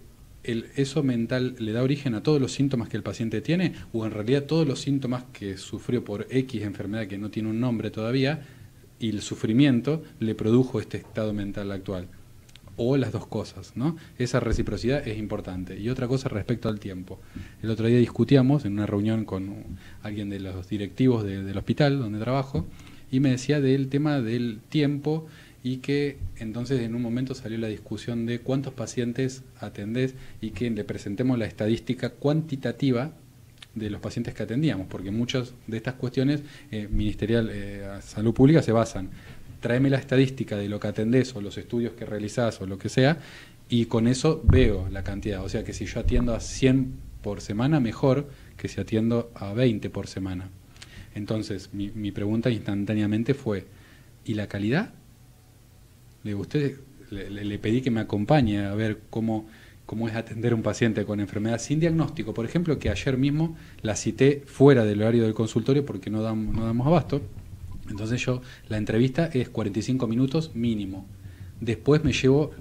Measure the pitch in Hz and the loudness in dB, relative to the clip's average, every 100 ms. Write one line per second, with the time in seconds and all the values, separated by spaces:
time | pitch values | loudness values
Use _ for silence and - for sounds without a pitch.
0 | - - - - - 117 - - 135 160 | -18 -20 -20 -12 -6 -6 -4 -2 0 2
1 | 135 117 113 127 127 123 107 117 131 147 | 2 2 0 0 -2 -2 -2 0 2 2
2 | 131 107 151 147 123 - 139 123 101 107 | 0 0 2 2 2 0 0 0 -2 -4
3 | 104 - 113 107 139 180 170 - - 113 | -6 -4 -2 -2 0 0 0 -2 -8 -6
4 | 110 107 107 139 139 160 143 123 139 139 | -4 -4 2 2 2 2 2 0 0 -2
5 | 123 123 - - 101 92 - 101 - 120 | 0 -4 -8 -10 -8 -8 -10 -10 -2 -2
6 | - 101 107 131 131 113 101 92 98 110 | -2 -6 0 0 0 -4 -6 -6 -6 -6
7 | 98 101 104 113 110 110 123 110 107 113 | -6 -6 -6 -4 -2 0 0 0 -2 -4
8 | 110 131 131 160 - - - - - - | -2 2 2 0 -8 -20 -20 -20 -20 -6
9 | 113 104 - 104 107 117 147 117 139 156 | -4 -4 -6 -4 2 6 6 4 2 -4
10 | - - 110 107 110 123 127 107 - 101 | -6 -4 -4 0 4 4 4 0 -4 -10
11 | - - 107 104 98 104 98 98 95 92 | -6 -4 -2 -2 -4 -6 -6 -6 -6 -6
12 | 90 - - - - - - - 120 139 | -8 -16 -20 -20 -20 -20 -14 -2 2 2
13 | 110 110 - 110 92 98 90 107 151 165 | 0 -4 -6 -8 -8 -12 -12 -4 -2 -4
14 | - - 123 127 117 107 101 101 110 143 | -12 -6 0 0 2 0 0 -2 0 0
15 | 123 107 104 104 95 90 90 95 110 131 | -2 -6 -6 -6 -6 -8 -8 -6 -4 -4
16 | 120 131 - 107 95 117 117 104 101 92 | 0 -2 -2 -4 -2 -2 -2 -4 -8 -10
17 | 92 92 - - - - 110 110 113 123 | -12 -14 -16 -16 -16 -8 -4 2 6 6
18 | 117 - 113 139 127 147 101 101 104 101 | 6 4 6 8 8 4 2 -2 0 2
19 | 107 110 104 95 95 107 - 98 - - | 2 0 -2 -6 -6 -10 -12 -12 -14 -14
20 | 107 104 101 98 95 92 87 104 98 - | -10 -8 -6 -6 -8 -8 -6 -4 -4 4
21 | 131 117 101 98 98 98 - 120 143 139 | 4 4 0 -4 -4 -4 -2 2 4 2
22 | 110 107 113 135 131 - - - - - | -2 -4 -2 -2 -2 -4 -6 -12 -18 -18
23 | - 131 139 127 - 147 131 139 131 143 | -2 2 2 2 2 2 4 2 2 0
24 | 151 143 110 120 120 104 - 156 143 139 | 2 2 0 -2 -2 -6 -2 2 2 0
25 | 147 160 156 - - - 127 127 135 143 | -2 -4 -6 -18 -20 -8 -6 -4 -2 0
26 | 143 139 - - 113 113 127 131 113 120 | 0 -4 -8 -8 -8 -6 -2 -2 0 -2
27 | 117 120 131 127 107 113 110 101 - 107 | -2 -2 -4 -6 -6 -4 -4 -6 -8 -8
28 | - 117 113 120 123 135 135 - 110 127 | -4 -4 -2 -4 -2 -2 -2 -8 -6 -2
29 | 120 120 131 131 - - 107 - 104 123 | -2 -2 -4 -4 -18 -14 -12 -8 -4 -2
30 | 131 131 - - 110 101 120 107 101 98 | -2 -4 -16 -10 -8 -4 -4 -2 -4 -6
31 | 104 101 127 123 104 - 107 113 - 120 | -6 -2 0 2 -2 0 0 0 0 -4
32 | 120 - 143 156 160 131 120 117 139 120 | -4 -2 0 2 0 -4 -4 0 2 2
33 | 156 - - - - - - 107 107 98 | -2 -8 -20 -20 -20 -20 -14 -8 -6 -6
34 | 107 117 117 - 107 123 156 95 90 101 | -6 -6 -6 -6 -4 0 0 0 -6 -8
35 | 95 110 123 131 123 - - 113 131 - | -4 -2 0 -2 -4 -12 -8 -6 -6 -6
36 | 120 135 135 147 - - - 107 104 107 | -4 0 2 0 -4 -18 -10 -8 -2 0
37 | 107 - 104 117 110 101 101 101 98 98 | 0 0 2 2 2 -4 -8 -8 -10 -12
38 | - - 113 110 135 160 120 113 110 98 | -10 0 0 6 8 8 6 4 2 -2
39 | 95 - - - - - 113 123 139 135 | -8 -12 -16 -18 -16 -6 0 2 4 2
40 | - 131 131 135 110 104 101 104 104 107 | 4 4 4 2 -4 -4 -4 -4 -4 -2
41 | 110 127 127 104 101 104 - 120 117 - | 4 4 4 -2 -8 -10 -4 -2 -2 -4
42 | 107 104 104 - 117 - 95 98 - - | -8 -6 -4 0 0 -2 -8 -6 0 4
43 | 131 165 - - - - - 120 113 113 | 4 4 -4 -20 -20 -18 0 0 2 4
44 | 117 131 156 156 113 131 117 95 95 98 | 4 4 2 4 6 8 8 4 -2 -6
45 | 92 101 104 95 95 110 107 - 104 120 | -6 -4 -4 -4 -4 -4 -6 -8 -6 -2
46 | 110 120 120 110 - - 131 131 131 - | 2 4 2 -2 -4 2 4 4 0 -6
47 | - - 104 95 - 104 135 156 113 - | -14 -10 -8 -8 -6 -2 2 2 0 2
48 | 139 131 143 - - - 98 - - 110 | 4 4 0 -14 -20 -12 -8 -6 0 2
49 | 113 117 - - 101 107 127 104 101 101 | 2 0 -2 -10 -6 2 2 2 -4 -8
50 | 95 98 95 92 92 - - - - - | -8 -6 -6 -6 -10 -16 -20 -20 -20 -20
51 | - 104 104 110 104 95 - 101 101 110 | -14 -10 -4 -4 -4 -8 -8 -8 -6 -6
52 | 104 98 104 113 123 110 - 101 101 107 | -6 -4 -2 2 2 0 -2 -2 0 0
53 | 104 107 117 135 113 98 - - - - | 2 2 0 0 0 -4 -6 -20 -20 -20
54 | - - - 107 98 101 104 156 226 - | -20 -14 -6 -4 -4 -2 0 0 -2 -10
55 | - - - - - - - - - - | -20 -20 -20 -20 -20 -20 -20 -20 -20 -20
56 | - - 107 101 90 151 139 - - - | -20 -12 -8 -6 -2 0 -2 -4 -18 -20
57 | - 98 98 101 101 101 110 120 127 110 | -14 -12 -10 -6 -6 -2 0 2 2 0
58 | 104 104 104 151 110 101 101 104 110 104 | 0 -2 4 4 4 2 0 0 -2 -4
59 | - 117 113 110 110 - - - - 107 | -6 -4 -2 -2 -6 -20 -20 -20 -10 -4
60 | 113 113 - 110 117 113 107 98 117 107 | -4 -4 -6 -2 0 2 0 2 2 2
61 | 98 104 101 104 110 117 - 151 170 160 | -2 -2 -2 -2 -2 -2 -2 0 2 2
62 | 135 - 104 107 113 175 160 131 113 101 | 0 -2 -6 -4 -2 0 0 0 0 0
63 | 139 127 143 147 165 - - - 107 101 | 0 2 2 2 0 -2 -16 -6 -4 0
64 | 113 - 135 143 - - 139 123 107 104 | -2 6 6 6 -4 8 10 10 6 4
65 | 110 117 110 107 113 117 113 143 139 95 | 4 6 4 2 2 2 4 2 2 -6
66 | 101 110 110 110 107 107 113 117 139 170 | -4 -2 -2 -2 0 0 0 2 4 4
67 | - 143 101 - - - - - - 104 | 4 -4 -4 -12 -14 -14 -12 -10 -8 -6
68 | 110 123 - 127 - - - 107 104 110 | -2 -2 0 -2 -4 -16 -6 -2 2 4
69 | 131 147 165 127 117 - 104 107 104 127 | 4 4 2 0 -2 -2 -2 -2 0 0
70 | 113 113 135 160 156 117 117 107 95 98 | 2 2 2 2 -2 -2 0 0 -4 -8
71 | - - - - - - 117 110 - 151 | -12 -16 -18 -16 -16 -8 -4 0 4 4
72 | 151 - 131 139 143 - | 4 2 4 4 2 -4